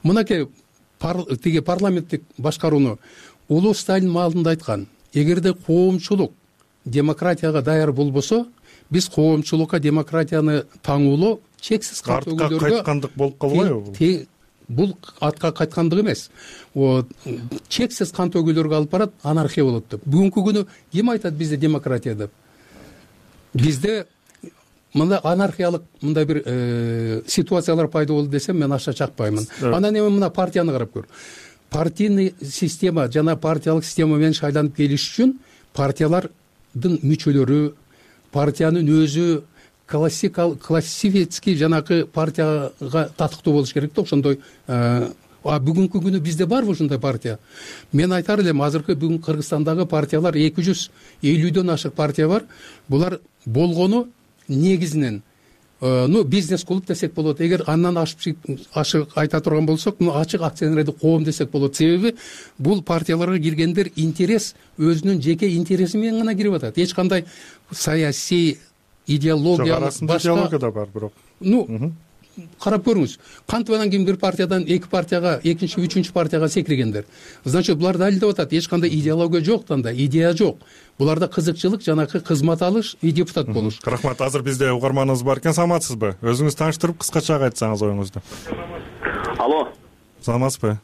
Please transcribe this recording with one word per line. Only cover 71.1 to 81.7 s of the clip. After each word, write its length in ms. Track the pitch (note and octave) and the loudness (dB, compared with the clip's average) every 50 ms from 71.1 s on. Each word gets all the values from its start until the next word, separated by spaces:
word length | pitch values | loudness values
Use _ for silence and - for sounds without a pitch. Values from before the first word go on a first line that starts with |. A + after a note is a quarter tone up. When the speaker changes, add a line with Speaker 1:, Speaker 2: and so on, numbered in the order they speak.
| _ _ _ _ _ _ | _ _ _ _ _ _
Speaker 1:
Ну, 260 | F3+ F#3 A3+ B3 F#3 A2+ | 0 2 2 2 2 -2
Speaker 2:
Мгм. 240 | A2+ G#2+ B2+ E3 D#3+ E3 - _ _ _ _ _ _ G#3 E3+ E3 - _ | -4 -4 -4 -6 -6 -10 -18 _ _ _ _ _ _ -20 -20 -20 -20 _
Speaker 1:
карап 260 | - G3 G#3+ G3+ F#3 | -2 0 0 2 2
көрүңүз. 320 | B3 A3 G3 C#3+ - - _ - - - - _ | 2 2 2 0 -2 -4 _ -20 -20 -20 -20 _
Кантип 280 | - - A#3 A#3 A3+ A3 | -4 -4 -4 -2 -2 -2
анан 140 | A3 G#3+ G#3 | 0 0 0
кийин 160 | F#3+ G3 F#3+ | 0 0 0
бир 120 | F#3+ F#3+ | 0 0
партиядан 460 | F#3 - F#3+ F3+ - F#3 F3 F#3+ F#3 E3+ | 0 0 -2 0 0 -2 0 0 -2 0
эки 200 | D3+ F3 F3+ F3+ - | 0 -2 -2 -2 -2
партияга, 500 | - F#3 E3+ E3+ F#3 F3 F3 F3+ D#3 - - | -4 -4 -2 -2 -2 0 0 0 -2 0 0
экинчи, 360 | E3 E3+ E3 F#3+ E3 - F#3 | -2 0 0 -4 -4 -2 -4
үчүнчү 320 | F3 F3+ - F#3+ F3+ - | -4 0 0 -2 -2 0
партияга 380 | - F3+ E3 D#3 - D#3+ D#3+ D3+ | 0 -2 0 0 0 0 0 0
секиргендер? 560 | - G3 - D#3 D3+ B2+ B2 A2+ G2+ G#2 G#2 - - - - - - - _ | 0 -2 0 0 0 0 0 -2 -2 -6 -8 -10 -20 -20 -20 -20 -20 -8 _
Значит, 320 | C3 C3+ F3+ F3+ G3 F3 | 0 0 2 2 2 0
булар 200 | D3+ F3 F#3 F3+ | 2 2 0 0
далилдеп 320 | E3+ F#3 G3+ G3+ F#3 A3 G#3 | 2 2 2 2 2 2 0
атат. 220 | G3 - D#3+ C3+ D3+ | 0 0 -2 -2 -2
Эч 140 | E3 E3+ | -2 -2
кандай 220 | - F3+ F3 E3+ E3+ | 0 -2 0 0 2
идеология 520 | D#3 D3+ C#3+ D#3 D#3 E3 E3+ E3 E3+ E3+ | 0 0 0 0 2 2 0 2 0 0
жок 240 | D#3 F3 A#3 A3+ - | 2 2 0 0 -2
да 80 | - D#3 | -2 -4
анда, 180 | C3+ A#2+ A2+ A#2+ | -2 -2 -4 -2
идея 400 | B2+ C#3 C#3 C3 D#3+ E3 E3+ F3 | -2 -2 2 2 4 4 4 4
жок. 220 | E3 G#3+ D#3+ - - - - - - - _ _ - | 4 2 2 0 -4 -18 -20 -20 -20 -20 _ _ -2
Буларда 280 | C#3 D3+ D#3 - F3+ - | 0 0 2 0 0 -2
кызыкчылык, 520 | - F#3+ D#3+ E3+ E3 E3+ - F#3 | -2 -2 0 0 -2 0 0 0